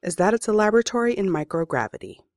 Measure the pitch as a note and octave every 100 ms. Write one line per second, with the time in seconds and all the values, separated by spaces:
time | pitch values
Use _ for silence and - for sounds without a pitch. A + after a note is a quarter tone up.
0 | F3+ E3+ F#3 A3+ - G#3+ G#3+ A3+ A#3 A#3+
1 | A#3 G3 G3 D#3 D3+ E3 E3 C3+ G#2+ -
2 | F#2+ - _